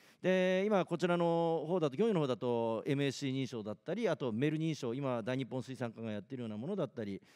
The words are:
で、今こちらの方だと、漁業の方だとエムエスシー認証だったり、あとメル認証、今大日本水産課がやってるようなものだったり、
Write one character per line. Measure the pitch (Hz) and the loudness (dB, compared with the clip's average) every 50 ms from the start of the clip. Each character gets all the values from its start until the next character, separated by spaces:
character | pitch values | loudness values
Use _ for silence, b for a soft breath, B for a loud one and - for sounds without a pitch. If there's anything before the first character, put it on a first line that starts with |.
| b b b b | b b b b
で、 | - 180 185 185 185 185 185 185 196 | 0 2 2 4 4 2 2 2 2
今 | 214 214 185 156 | 2 2 2 2
こ | - 170 | 0 0
ち | 151 185 | 0 2
ら | 175 175 | 2 4
の | 175 170 170 170 170 170 165 165 151 147 | 4 4 4 4 4 2 2 0 0 0
方 | 156 185 180 | 0 0 2
だ | 156 139 | 2 2
と、 | 127 | 2
漁 | 139 220 | 2 2
業 | 233 196 | 4 4
の | 160 | 4
方 | 147 127 | 4 2
だ | 120 | 2
と | 95 127 123 120 117 117 113 113 107 - | 0 2 2 2 2 2 2 0 0 0
エ | - 139 | 0 0
ム | 143 | 2
エ | 143 135 | 2 0
ス | - | 0
シ | - 143 | -2 -2
ー | 135 131 | -2 -2
認 | 135 131 | -2 -2
証 | - 127 110 | -4 -4 -6
だ | 101 107 | -6 -6
っ | 104 | -8
た | - - 156 | -8 -6 -6
り、 | 180 233 233 180 | -4 0 0 0
あ | 151 | 0
と | - 143 120 | 0 0 -2
メ | 107 117 143 151 | 0 0 0 0
ル | 156 | 0
認 | 156 160 165 151 | 0 0 -2 -2
証、 | - 135 117 117 | -2 -2 -4 -2
今 | 139 143 131 123 117 | -2 -2 -2 -2 -2
大 | 104 123 127 | -2 -2 -2
日 | 135 127 | -2 -4
本 | 110 123 131 | -4 -6 -8
水 | 113 131 127 | -6 -6 -6
産 | - 123 113 | -4 -6 -6
課 | 107 113 | -6 -6
が | 113 110 | -6 -6
や | 104 104 | -6 -6
っ | |
て | 92 - - | -6 -8 -8
る | 123 | -8
よ | 120 | -6
う | 110 | -6
な | 107 | -6
も | 107 123 175 | -6 -6 -4
の | 214 | -2
だ | 190 147 | -2 -2
っ | 110 | -4
た | - 120 107 | -4 -6 -6
り、 | 101 95 - b b b | -6 -6 -8 b b b